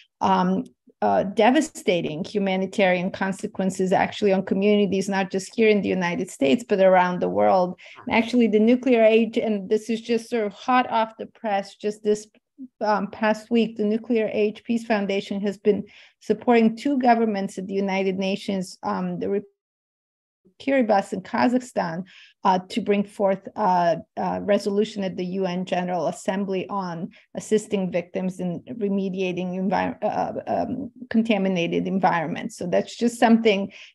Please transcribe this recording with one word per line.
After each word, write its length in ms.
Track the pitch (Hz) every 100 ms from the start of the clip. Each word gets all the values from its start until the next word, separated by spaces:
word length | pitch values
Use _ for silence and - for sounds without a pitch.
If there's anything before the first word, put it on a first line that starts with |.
| _ -
um, 440 | - 190 180 190 262 _ _ -
uh, 200 | 208 196
devastating 1000 | 185 202 214 294 311 - - 175 160 151
humanitarian 880 | - 208 196 185 190 202 185 185 180
consequences 800 | - 190 190 202 - 190 185 185
actually 420 | 185 190 - 208
on 120 | 190
communities, 640 | 190 196 208 208 202 196 190
not 220 | 190 185
just 240 | 190 190 -
here 120 | 220
in 120 | 208
the 80 | 196
United 420 | 185 175 - 185
States, 320 | - 269 247 -
but 100 | 196
around 420 | 190 185 180 180
the 80 | 180
world. 500 | 190 208 190 180 180 - - -
And 80 |
actually 340 | 220 226 247 226
the 120 | 208
nuclear 420 | 220 247 262 233
age, 360 | 220 226 226 226
and 300 | 226 208 190
this 200 | 214 220
is 120 | 226
just 260 | 233 226 226
sort 180 | 240 208
of 60 |
hot 380 | - - 254 247
off 260 | 226 220 -
the 100 | -
press, 480 | _ 226 196 196
just 280 | - 208 214
this, 220 | 208 208 - _ _ - 262 -
um, 280 | 214 202 196
past 400 | - 214 220 -
week, 280 | 233 220 226
the 60 |
Nuclear 440 | 208 220 220 233 214
Age 320 | 220 214 214
Peace 200 | - 233
Foundation 560 | 226 214 196 196 - 202
has 160 | 202 196
been 300 | 208 196 - - - _
supporting 560 | - 214 - 233 220 226
two 220 | 285 277
governments 580 | 247 226 226 196 196 -
at 100 | 190
the 60 |
United 460 | 196 196 190 190 190
Nations, 580 | 190 202 - 196 180 -
um, 360 | 202 190 180 175
the 240 | 190 202 202 _ _ _ _ _ _ _ _ _ _ -
Kiribati 540 | - 269 214 202 -
and 100 | 190
Kazakhstan, 800 | - 233 247 254 - 208 180 165 185 - - _
uh, 140 | 202 185 185
to 140 | 233
bring 200 | 202 202
forth 460 | 202 - 196 196 - -
a, 400 | 202 180 170 165 - -
a 240 | 190 185
resolution 600 | 180 202 208 202 220 208
at 140 | 190 185
the 80 |
U 220 | 180 190 185
N 180 | 180
General 440 | 185 180 180 180 156
Assembly 600 | - - 190 190 190 -
on 400 | 202 180 165 185 - _
assisting 560 | - - 214 214 202 185
victims 500 | 175 180 190 185 190
in 200 | 180 165 -
remediating 800 | 127 202 196 190 185 185 180 185
envi-, 420 | 180 190 185 185 -
uh, 300 | 208 - 170 - -
um, 440 | 185 - - - - -
contaminated 800 | 226 226 202 190 185 170 170 180
environments. 720 | 190 180 170 156 - - -
So 80 | 180
that's 280 | 196 196
just 240 | - 233 233
something, 540 | 233 226 226 196 196 - -